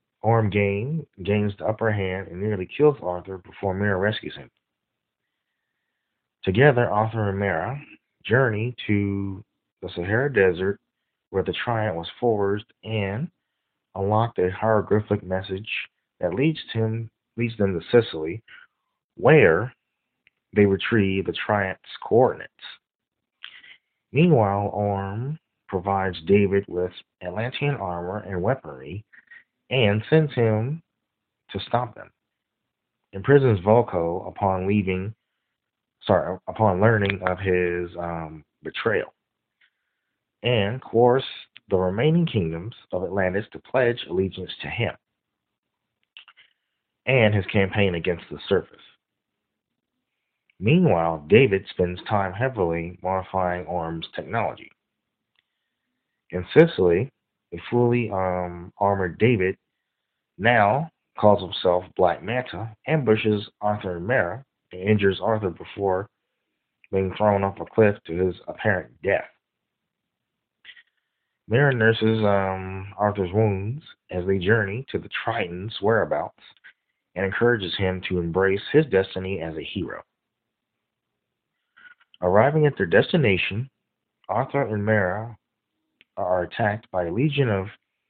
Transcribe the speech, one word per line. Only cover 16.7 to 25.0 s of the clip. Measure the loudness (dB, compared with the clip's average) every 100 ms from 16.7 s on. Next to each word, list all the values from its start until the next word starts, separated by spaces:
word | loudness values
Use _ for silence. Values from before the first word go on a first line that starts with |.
him, | -4 -4 -4 -8 _ _ -6
leads | -4 0
them | -2
to | -2 2
Sicily, | 4 4 -2 -6 -8 -14 -20 -20 _ _ _ _ 2
where | 6 8 8 4 0 -10 _ _ _ _ _ _ _ 2
they | 4
retrieve | 2 0 0 0 0 -4
the |
Trident's | -4 -2 0 -2 -6 -16 -14 0
coordinates. | 2 2 0 -12 _ -20 -20 _ _ _ _ _ _ -20 -20 -20 -20 _ _ _
Meanwhile, | 2 6 6 4 2 -2
Orm | -2 -2 -2